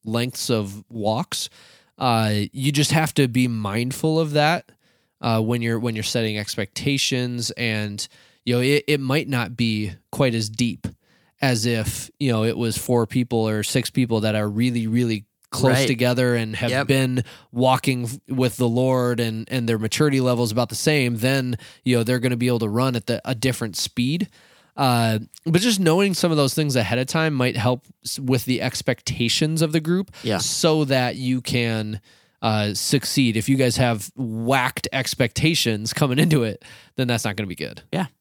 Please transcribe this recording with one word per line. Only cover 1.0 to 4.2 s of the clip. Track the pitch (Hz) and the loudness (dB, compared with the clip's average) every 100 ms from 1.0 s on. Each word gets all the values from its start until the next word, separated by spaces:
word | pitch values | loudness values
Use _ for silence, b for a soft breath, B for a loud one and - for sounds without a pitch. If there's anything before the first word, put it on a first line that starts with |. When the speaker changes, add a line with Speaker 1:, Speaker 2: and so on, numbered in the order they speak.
| 104 110 170 - - B B B B - | -2 -2 -2 -6 -8 B B B B -4
Speaker 1:
Uh, | 127 117 110 104 104 | 0 2 2 0 -2
you | - 135 | -2 0
just | 143 143 | 2 2
have | 156 156 - | 2 0 2
to | 135 | 2
be | 117 127 | 2 0
mindful | 113 104 104 123 131 160 | 0 -2 -2 -4 -2 -2
of | 160 | 0